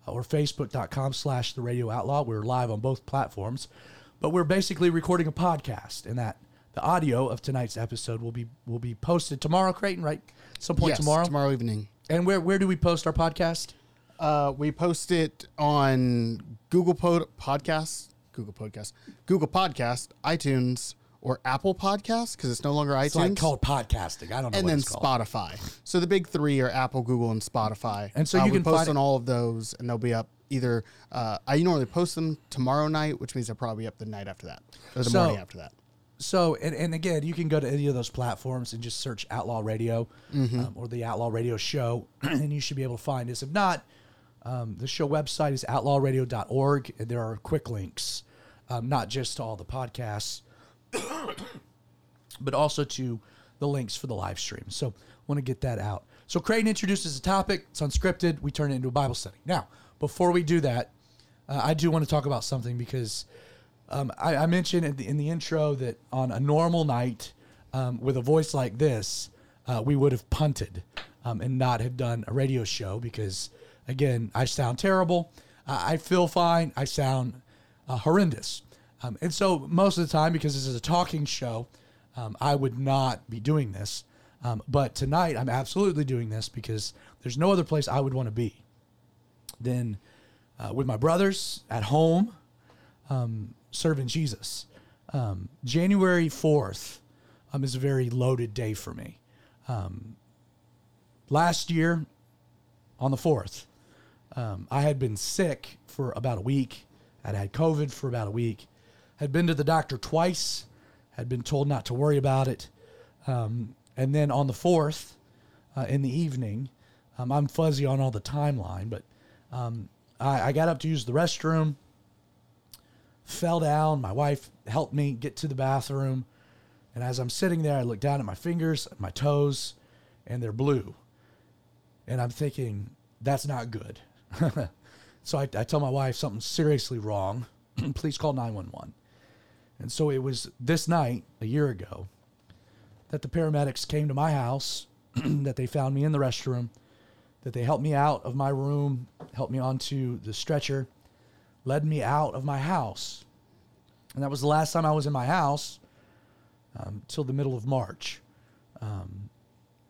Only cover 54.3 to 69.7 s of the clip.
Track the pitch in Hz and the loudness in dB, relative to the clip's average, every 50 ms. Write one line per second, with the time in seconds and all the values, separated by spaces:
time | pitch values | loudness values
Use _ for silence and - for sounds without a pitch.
54.3 | 92 87 - - - - - - - - - 127 98 - - - - _ _ - | -6 -6 -6 -8 -8 -10 -12 -10 -6 -4 -4 -4 -4 -8 -18 -20 -20 _ _ -2
55.3 | 143 143 135 127 127 - - 135 120 107 - 104 101 90 - _ - - - _ | -2 -2 0 -2 -4 -2 -2 -2 -2 -2 -4 -4 -4 -6 -8 _ -20 -20 -14 _
56.3 | - 175 - - 220 226 214 220 214 - - 185 202 190 - 165 143 135 - 175 | -4 -2 0 2 2 4 4 2 2 2 2 0 0 0 0 -4 -8 -4 0 2
57.3 | 190 196 190 190 202 - - _ _ - 156 143 - - - 185 175 - - 170 | 2 2 2 2 0 -2 -2 _ _ -2 -2 2 2 2 4 4 2 4 2 0
58.3 | 160 147 - 143 139 - 151 143 139 127 127 131 123 143 139 131 123 - - - | 0 0 -4 -6 -2 0 0 0 0 0 -2 0 2 2 2 2 0 -4 -6 -10
59.3 | - _ _ 143 180 160 - - - - - - _ _ - 147 - - 180 175 | -14 _ _ -2 -2 -2 -2 -4 -16 -20 -20 -20 _ _ -4 -4 0 2 4 4
60.3 | 175 180 175 151 170 170 147 139 120 120 123 - _ _ _ _ _ _ - _ | 6 4 4 4 4 4 4 4 0 0 -2 -4 _ _ _ _ _ _ -20 _
61.3 | _ _ _ - 135 143 110 135 160 156 143 170 156 160 156 - - 151 131 143 | _ _ _ -6 -2 0 2 2 2 4 4 4 4 4 2 2 2 0 2 2
62.3 | 135 117 104 - - 131 113 120 123 120 120 - - 131 120 107 - - - _ | -2 -2 -2 -2 -4 -4 -4 -4 -4 -4 -6 -4 -4 -4 -4 -4 -6 -8 -10 _
63.3 | - - - - - - - _ _ _ _ - - 139 139 127 - - - 160 | -18 -20 -20 -20 -20 -20 -20 _ _ _ _ -8 -4 -4 -4 -4 -4 -2 0 0
64.3 | 160 139 151 165 170 185 175 - - 175 165 151 135 135 - 98 139 147 143 151 | 2 4 4 4 4 4 2 2 0 0 2 0 -2 -4 -4 -2 -2 -2 0 -2
65.3 | 165 165 - - 160 160 151 151 143 131 127 120 113 - _ _ - 131 131 131 | -2 -4 -4 -2 0 2 2 2 2 0 -2 -4 -6 -8 _ _ -2 -2 0 0
66.3 | 120 110 131 143 147 151 165 170 170 170 160 151 127 117 123 127 117 - - - | 0 0 2 4 4 4 4 4 4 4 2 2 2 2 0 0 -2 -6 -10 -16
67.3 | - _ - - - - - - - 131 131 123 123 113 117 131 135 127 123 127 | -18 _ -20 -20 -20 -20 -20 -6 -4 -2 -2 -2 -2 -2 0 0 0 0 4 4
68.3 | 151 160 160 156 - 143 127 120 95 117 147 151 127 110 98 - - - - - | 4 4 4 2 0 -2 -2 -2 0 2 2 2 2 0 -4 -4 -6 -6 -8 -10
69.3 | - - - _ _ _ _ - | -14 -20 -20 _ _ _ _ -4